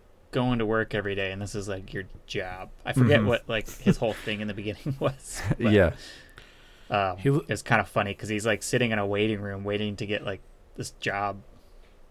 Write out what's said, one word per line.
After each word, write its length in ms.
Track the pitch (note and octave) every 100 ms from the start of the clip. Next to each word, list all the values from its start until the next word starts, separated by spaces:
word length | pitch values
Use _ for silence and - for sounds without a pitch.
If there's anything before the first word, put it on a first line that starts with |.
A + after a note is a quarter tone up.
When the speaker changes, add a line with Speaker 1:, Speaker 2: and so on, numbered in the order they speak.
| - - -
Speaker 1:
going 280 | C3+ B2+ A#2+
to 80 | G#2+
work 280 | A2 G#2+
every 200 | G#2+ G2+
day, 180 | G2 F#2+
and 80 | F#2+
this 140 | G2+
is, 140 | G#2+ G2
like, 240 | F#2+ G2
your 100 | G#2 F#2+ - -
job. 420 | G#2+ F#2 F#2 F#2 -
I 80 | -
forget 280 | C3 B2 C#3+
Speaker 2:
Mm-hmm. 80 | G#2+
Speaker 1:
what, 200 | A#2 -
like, 200 | A2+ - -
his 180 | - -
whole 160 | A#2
thing 280 | G2+ - G#2
in 80 | G#2+
the 60 |
beginning 420 | G2+ G#2 G#2 - C#3
<laughs> 40 |
was, 400 | C#3 C3+ - - -
Speaker 2:
<laughs> 80 | -
Speaker 1:
but, 140 | A2
Speaker 2:
Yeah. 200 | G#2 E2+ - - - - - - - - - -
Speaker 1:
um, 260 | G#2 F#2+ F#2
Speaker 3:
He 140 | G#2
l- 120 | C#3 -
Speaker 1:
it's 140 | G#2
kinda 220 | - A2+
funny 280 | G2 - G2+
'cause 140 | G2 G2+
he's, 160 | G#2+ A2
like, 160 | G2+
sitting 280 | - B2 A#2+
in 60 | A2
a 80 | G2+
waiting 340 | G2+ A2 G#2
room 240 | G2+ G2
waiting 320 | G2 G#2 G#2 G2+
to 100 | G2+
get, 180 | G#2
like, 160 | G#2+ F#2+ - - - -
this 140 | - -
job. 420 | - G2 G2+ G2+ - - - - - - -